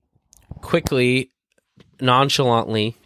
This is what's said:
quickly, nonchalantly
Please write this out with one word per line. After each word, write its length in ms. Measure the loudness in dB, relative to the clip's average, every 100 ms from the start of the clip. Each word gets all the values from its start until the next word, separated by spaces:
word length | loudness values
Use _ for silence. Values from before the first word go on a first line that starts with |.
| _ _ _ _ _ -20
quickly, 720 | -4 -2 0 0 2 0 -4 _ _ _ _ _ _ _
nonchalantly 960 | 0 2 2 0 2 0 0 -2 -2 -6